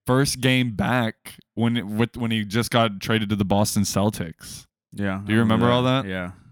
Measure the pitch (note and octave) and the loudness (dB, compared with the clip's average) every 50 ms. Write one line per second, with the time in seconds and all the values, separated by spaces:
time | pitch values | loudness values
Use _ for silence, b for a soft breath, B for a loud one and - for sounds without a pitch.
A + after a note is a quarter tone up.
0 | _ - B2+ C3 C#3+ C#3 - C3 B2 C3 B2+ B2+ B2 B2 G#2+ F2+ B2 A#2+ B2 B2+ | _ 0 2 2 2 0 -2 0 0 2 2 2 0 0 -2 -2 -2 0 0 0
1 | A#2 A2+ - - _ - - - _ _ _ G#2 A#2 A#2 A#2 A#2+ F#2 G2+ G#2+ G#2+ | 0 -2 -4 -10 _ -20 -20 -20 _ _ _ 0 0 2 0 0 -2 -4 -2 0
2 | A#2 A2+ - B2 A#2+ A2+ A2+ A2 G#2 G2+ F#2+ A#2+ B2 - - A#2+ A#2 A2 G2+ F#2+ | -2 -2 -2 -6 -4 -2 -2 -2 -2 -2 -2 -2 -2 0 2 2 2 2 0 -4
3 | - - A2+ A2+ G#2+ G2+ G#2+ G2 G2+ F2+ G2+ G2+ G#2 - - G#2+ G2 - - G2 | -4 -2 0 0 0 0 0 0 2 2 2 2 2 2 2 0 0 0 0 2
4 | G2 G#2+ G#2+ - F2 E2 D#2 - - - - - - _ _ _ _ _ - G2+ | 0 0 0 -2 -8 -10 -10 -16 -18 -18 -18 -18 -18 _ _ _ _ _ -8 -6
5 | G2+ G2 F#2+ G2 G2+ G2+ G#2+ A2+ A#2 A2 A2+ A2+ A#2 B2 B2 B2 B2+ B2+ B2+ C3+ | -4 -4 -4 -4 -2 2 2 4 4 4 4 4 4 4 4 4 2 2 0 0
6 | A2+ G2 F#2+ F#2 F2+ F2 F2+ - - - | -2 -4 -6 -6 -8 -8 -12 -16 -20 -12